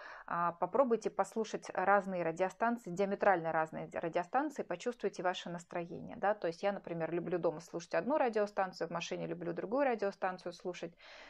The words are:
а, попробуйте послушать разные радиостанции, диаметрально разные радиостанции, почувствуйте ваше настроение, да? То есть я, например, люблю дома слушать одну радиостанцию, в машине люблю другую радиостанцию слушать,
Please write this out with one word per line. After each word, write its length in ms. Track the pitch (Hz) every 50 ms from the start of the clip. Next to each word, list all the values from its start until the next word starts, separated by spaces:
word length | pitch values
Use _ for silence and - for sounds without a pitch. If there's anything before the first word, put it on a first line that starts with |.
| - - - - -
а, 260 | - - 170 175 170 165
попробуйте 580 | - 180 175 - 233 277 247 226 214 - 190
послушать 600 | - - 190 - - 226 214 - - 180 - - -
разные 480 | - 185 190 202 208 190 190 190 175 170
радиостанции, 640 | 160 165 170 185 185 - - 226 233 240 233 - 185
диаметрально 640 | 175 202 202 190 202 196 - 208 185 170 165 165 160
разные 380 | 160 160 160 - 156 160 160 -
радиостанции, 680 | - - 165 160 170 185 - - 254 302 302 - - 196
почувствуйте 600 | - 180 175 - 247 233 - - 196 - - 175
ваше 280 | 180 185 - - 185
настроение, 640 | 170 175 175 - - 175 170 175 170 - - - -
да? 180 | - - 196 214
То 120 | 208 - 170
есть 140 | 170 - 202
я, 100 | 202 202
например, 400 | 190 - - 170 165 160 160 170
люблю 260 | 175 170 170 180 175
дома 220 | 170 170 151 160
слушать 340 | - - - 170 170 - -
одну 240 | 165 170 233 302 311
радиостанцию, 680 | 277 240 220 220 208 202 - - 190 185 - - 170 165
в 40 | 175
машине 340 | 170 170 - 190 170 170
люблю 260 | 160 175 175 170 170 170
другую 320 | 170 175 185 226 277 285
радиостанцию 680 | 262 233 214 202 202 190 - - 185 185 175 - 175 170
слушать, 420 | - - 185 175 - - 170 165 - - - - - - -